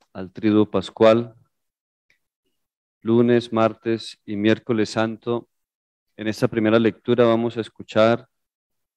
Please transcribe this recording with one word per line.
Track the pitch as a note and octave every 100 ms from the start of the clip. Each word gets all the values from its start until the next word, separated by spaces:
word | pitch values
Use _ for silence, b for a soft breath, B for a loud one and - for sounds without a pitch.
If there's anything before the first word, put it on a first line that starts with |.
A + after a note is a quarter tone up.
| _
al | G2 F#2
Triduo | - G#2+ G#2+ G#2
Pascual, | G2+ F#2 - A2 A2+ A#2+ - _ _ _ _ _ _ _ _ _ _ _ _ _ _ _ _
lunes, | A2 A#2 A#2+ A#2+ A#2+
martes | A2 A2+ G#2+ A#2 A2+ - -
y | - G#2
miércoles | G#2+ G#2+ - A2+ G#2
santo, | A2+ A2+ A2 - A#2 - _ _ _ _ _ _ -
en | G#2+
esta | G#2+ B2
primera | A#2 A2 A2+
lectura | A2+ - - A#2+ A#2
vamos | A2+ A#2 A#2
a |
escuchar | G#2+ - - A2 A2 A#2 A#2+ _ _ _ _ _ _